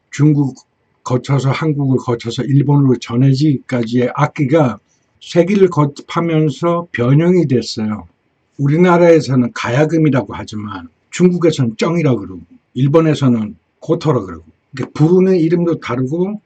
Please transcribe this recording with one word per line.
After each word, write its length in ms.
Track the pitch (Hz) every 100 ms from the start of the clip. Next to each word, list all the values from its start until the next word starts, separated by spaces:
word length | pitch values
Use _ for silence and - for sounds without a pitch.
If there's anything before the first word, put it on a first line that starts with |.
| _
중국 440 | - 147 143 135 - _ _ _ _
거쳐서 460 | - 127 - 139 131
한국을 480 | 131 160 143 139 127
거쳐서 460 | - 117 113 117
일본으로 520 | 127 139 139 143 135 123
전해지기까지의 1160 | - 120 135 131 156 131 - 127 113 123 123
악기가 640 | - 147 - 139 160 135 101 _ _ _ _
세기를 480 | - 170 170 202 185
거듭하면서 1200 | 160 147 139 - - 170 160 156 131 170 170 175
변형이 540 | - 120 143 170 180 151
됐어요. 600 | 123 113 - 107 104 85 _ _ _ _ -
우리나라에서는 920 | 139 151 180 175 170 165 127 131 120
가야금이라고 800 | - 113 123 151 160 156 131 -
하지만 540 | - 110 107 104 95 85 _ _
중국에서는 640 | - 180 175 170 156 120 110
쩡이라 400 | 170 170 147 117
그러고 240 | 95 92 82 - _
일본에서는 800 | 127 139 156 160 147 135 120 107 - _ _
고토라 400 | - 165 156 127
그러고 240 | 95 85 - _ _
이렇게 180 | 127 -
부르는 440 | - 151 185 185 185
이름도 440 | 160 170 170 160
다르고 600 | - 123 127 160 190 214